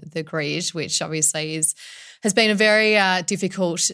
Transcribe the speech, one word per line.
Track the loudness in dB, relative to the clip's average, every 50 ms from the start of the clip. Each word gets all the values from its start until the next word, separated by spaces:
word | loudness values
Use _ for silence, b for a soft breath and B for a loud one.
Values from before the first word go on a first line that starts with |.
| -14 -10 -10
the | -10
grid, | -8 -6 -6 -4 -4 -4 -4 -4 -4 -6
which | -6 -6 -6 -4 -4 -4
obviously | -4 -4 -4 -2 0 0 0 -2 -6 -4 -4
is, | -2 -2 -2 -4 B B B B B B B B B
has | -2 0 2
been | 4 4 4
a | 4
very, | 4 4 4 6 4 4 4 4
uh, | 4 4 2 2 0 0
difficult | -2 -4 -2 -2 -4 -2 0 -2 -2 0 0 -2 -2